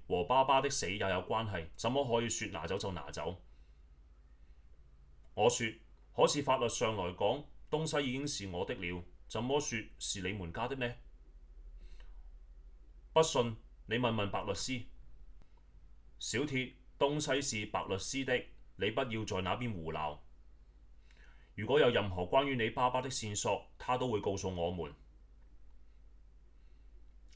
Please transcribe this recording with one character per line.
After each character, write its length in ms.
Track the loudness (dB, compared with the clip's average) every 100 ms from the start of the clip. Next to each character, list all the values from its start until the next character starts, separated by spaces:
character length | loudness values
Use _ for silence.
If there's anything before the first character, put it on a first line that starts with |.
| -2
和 160 | 0
爸 200 | 4 6
爸 160 | 8 6
的 80 | 4
死 220 | 0 -2
也 80 | 0
有 240 | 2 0
关 240 | 2 0 0
系， 240 | -2 -6 -2
怎 140 | 2
么 140 | 2
可 160 | 4 2
以 60 | 2
说 180 | -2 -4
拿 180 | -4 -2
走 100 | -2
就 160 | -2
拿 180 | -4 -6
走？” 300 | -4 -4 -4 -12 -20 -20 -20 -20 -20 -20 -20 -20 -20 -20 -20 -20 -20 -20 -20 -20 -20 -10
我 140 | 4 4
说 240 | 4 0 -6 -16 -20 -6
：“可 140 | 4 6
是 160 | 6
法 160 | 2 4
律 100 | 2
上 260 | 2 0 0
来 160 | -2
讲， 320 | 0 2 2 -4 -16 -4
东 160 | -2 0
西 100 | 0 0
已 60 |
经 160 | -2 -2
是 180 | -4 -4
我 160 | -2
的 100 | -2
了， 300 | -2 -4 -4 -8 -16 -8
怎 140 | -4
么 160 | 2 2
说 180 | 2 -4 -6 -8
是 220 | -6 -4
你 120 | -2
们 200 | -4 -4
家 160 | -4 -4
的 80 | -2
呢 180 | -2 -4 -12 -20 -20 -20 -18 -18 -16 -14 -14 -14 -12 -14 -14 -16 -18 -18 -18 -20 -20 -20 0
？”“不 80 | 4
信， 340 | 6 4 2 -2 -10 -18 -4
你 100 | 0
问 180 | 2 2
问 140 | 0
白 120 | -2
律 100 | -2
师。 300 | -2 -2 -4 -6 -12 -16 -16 -16 -16 -18 -20 -20 -20 -20 -20 -20 -10
”“小 260 | -4 0
铁， 300 | 0 0 -4 -8 -20 2
东 200 | 2 2
西 220 | 2 0
是 240 | 0 -2 -2
白 200 | -2 0
律 100 | -2
师 260 | -2 -2 2
的， 100 | 0 0 -12 -18 -2
你 140 | 0
不 100 | 2
要 240 | 0 -2
在 160 | 0 0
那 160 | 0 0
边 160 | -2
胡 180 | -4 -4
闹。 300 | -2 -2 -4 -12 -20 -20 -20 -20 -20 -20 -20 -20 -20 -20 -20 -14
如 120 | -6 4
果 140 | 6
有 100 | 8
任 180 | 6 2
何 140 | 0
关 220 | 4 4 4
于 80 | 2
你 140 | 0
爸 180 | 2 2
爸 100 | 2
的 100 | -2
线 240 | -4 -4
索， 320 | -2 0 0 -2 -8
他 180 | -2 0
都 140 | 2
会 100 | 0
告 160 | 0 0
诉 180 | -2
我 160 | 0 -2
们。” 240 | -2 -6 -8 -20 -20 -20 -20 -20 -20 -18 -18 -20 -20 -20 -20 -20 -20 -20 -20 -20 -20 -20 -20 -20 -20 -20